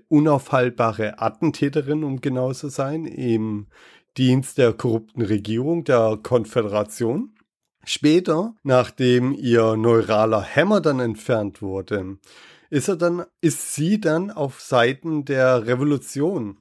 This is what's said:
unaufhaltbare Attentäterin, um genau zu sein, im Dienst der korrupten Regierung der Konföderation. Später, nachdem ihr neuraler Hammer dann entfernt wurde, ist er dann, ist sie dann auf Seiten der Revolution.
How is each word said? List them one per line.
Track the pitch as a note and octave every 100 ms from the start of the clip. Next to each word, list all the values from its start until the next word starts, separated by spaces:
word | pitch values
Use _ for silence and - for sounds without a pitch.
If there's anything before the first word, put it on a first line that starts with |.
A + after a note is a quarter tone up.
| -
unaufhaltbare | D3+ D#3 C#3 - C3 B2+ A#2+ A2+ G#2+ G#2+ -
Attentäterin, | A2+ - E3 - C#3+ D3 C3+ D3+ D3
um | C3
genau | C#3 B2+ B2+
zu | C3 D3
sein, | C3+ C3+ D#3+
im | D#3 - B2 A2+ A2 G#2 G#2+ _ - _ _ -
Dienst | C3 C3 C3+ -
der | B2
korrupten | G#2+ B2+ A2+ A2 -
Regierung | G#2 G#2+ G#2 A2+ C#3 E3+
der | D3 B2 A2 G#2+
Konföderation. | - B2 A2 B2 G#2+ G#2 G#2+ - A#2 D3 C4+ _ _ _ _ _
Später, | - - D3 E3 F#3 D#3+ A3 -
nachdem | C#3 B2+ A#2 - B2+ B2 B2+
ihr | C#3+ B2+ A#2 A2+ A2
neuraler | A#2 A2+ G2+ G#2+ A2 G#2+
Hammer | F#2 C#3 F3+ G#3
dann | D#3 C3
entfernt | A#2+ G#2 - A2+ G#2 -
wurde, | G2 F#2+ F2+ G#2 F#2 G2 _ - - _ _
ist | D3 C#3
er | F3
dann, | E3+ F3 - _
ist | E3 C#3 - -
sie | D#3+ G#3+
dann | F3 D#3+ G3
auf | E3 C#3+ -
Seiten | - B2+ A#2+ C3+ E3+ D#3 C#3
der | C3+ C3 B2+ A2
Revolution. | B2+ D3 C#3+ - C3+ D#3 F#3+ G#2+ G2+